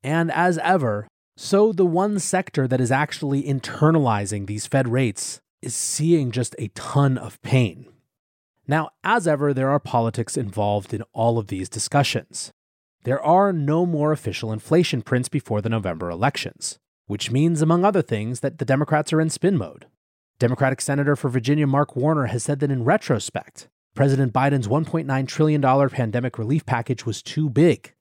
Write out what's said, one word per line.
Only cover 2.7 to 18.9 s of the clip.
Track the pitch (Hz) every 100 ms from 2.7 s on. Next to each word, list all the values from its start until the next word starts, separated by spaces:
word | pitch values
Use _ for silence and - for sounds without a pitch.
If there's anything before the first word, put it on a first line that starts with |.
| 127
is | 123
actually | 131 147 - 147 139
internalizing | 147 135 - - 156 165 131 107 101 104 98
these | 104 -
Fed | 135 127
rates | 120 127 98 - - _ _
is | -
seeing | - - - 156 170 131
just | 117 123 -
a | 107 -
ton | - 143 143 127
of | - -
pain. | - 131 113 - - _ _ _ _ _ _ _ -
Now, | 151 156 _
as | 185 226 170
ever, | 147 143
there | 127 135
are | 143
politics | - 123 117 113 113 -
involved | 110 101 104 104 95
in | 107 113
all | - 113 117
of | 104
these | 95 95
discussions. | - - 143 139 120 - - - _ _ _ _ _
There | 123 135
are | 147 180 202
no | 175 139 156 175
more | 160 147
official | 151 - 95 113
inflation | 107 - 160 175 135
prints | - 127 127
before | 147 - 107
the | 107
November | 113 92 82 87
elections, | 85 120 - 101 - - - _ _ _
which | 101 -
means, | 123 160 165
among | 160 170
other | 196 190
things, | - 107 110 123
that | 180 175
the | 120
Democrats | 131 147